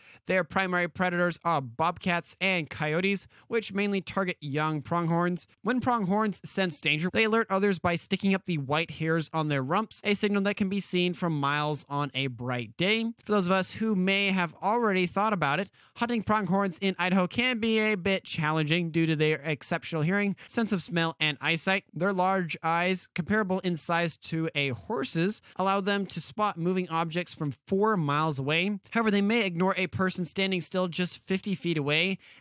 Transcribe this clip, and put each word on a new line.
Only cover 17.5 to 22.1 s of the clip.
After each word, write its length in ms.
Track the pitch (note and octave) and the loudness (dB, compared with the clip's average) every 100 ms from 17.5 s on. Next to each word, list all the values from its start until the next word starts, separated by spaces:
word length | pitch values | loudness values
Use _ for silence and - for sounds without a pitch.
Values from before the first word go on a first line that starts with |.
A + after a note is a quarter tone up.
| A#3+ | 2
be 180 | A3+ A3 | 2 2
a 160 | G#3+ G#3 | 2 0
bit 280 | F3 F#3+ | 0 -2
challenging 680 | - - D3+ D#3 D3+ E3+ E3+ | -2 -2 0 2 2 0 0
due 160 | D#3 D#3+ | 0 2
to 120 | D#3 | 4
their 240 | D3+ D#3 | 2 0
exceptional 640 | C#3+ D3+ - E3 - E3 | -2 -4 -2 -4 -4 -2
hearing, 340 | D3+ G3 G3+ F#3+ - | 0 2 0 -2 -6
sense 240 | - A3+ | -2 0
of 100 | G3 | -2
smell, 360 | - E3+ E3 E3 | -2 0 0 0
and 180 | D#3 D3 | -2 0
eyesight. 420 | C#3+ E3 - G3 - | 0 0 0 -2 -2
Their 200 | - F#3 | -4 -2